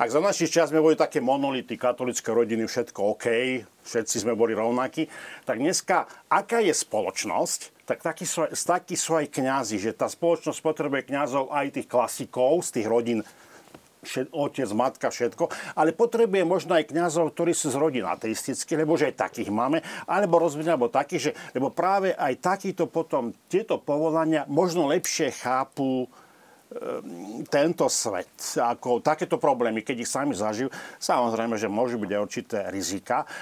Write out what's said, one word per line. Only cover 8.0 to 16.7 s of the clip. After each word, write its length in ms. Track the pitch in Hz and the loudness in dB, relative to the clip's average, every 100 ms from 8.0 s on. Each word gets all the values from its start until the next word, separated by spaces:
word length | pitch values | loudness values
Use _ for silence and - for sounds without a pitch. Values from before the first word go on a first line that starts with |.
takí 240 | 170 156 170 | -4 -4 -4
sú, 240 | - 151 | -2 -2
takí 480 | 160 - 180 - 175 | -2 0 0 0 -4
sú 160 | - | 0
aj 160 | 160 147 | 0 0
kňazi, 480 | - 131 135 110 107 | 0 0 0 0 -2
že 160 | 110 | -2
tá 160 | - 117 | 0 -4
spoločnosť 480 | - 170 160 160 - | 0 2 2 0 -2
potrebuje 480 | 160 156 147 135 123 | -2 0 -2 -2 -2
kňazov 480 | 139 147 139 135 | -2 0 0 0
aj 120 | 147 139 | -2 -2
tých 160 | 135 - | -4 0
klasikov 800 | 123 113 - 135 127 127 165 - | 2 2 -2 -6 2 4 4 0
z 160 | 127 | -2
tých 40 | 107 | 2
rodín, 320 | 117 117 113 - - - - - - _ _ | 2 2 -2 -4 -14 -20 -20 -20 -20 _ _
všet-, 320 | - 131 131 | -8 -6 -4
otec, 320 | 147 143 - 120 | -2 -4 -2 -4
matka, 400 | 104 131 - 127 | -2 -4 -2 -4
všetko, 640 | - 120 - 165 - - - | -2 -4 -2 -4 -4 -6 0
ale 160 | 156 | 2
potrebuje 480 | 160 233 226 226 190 170 | 2 2 4 2 4 2
možno 240 | 185 151 | 0 2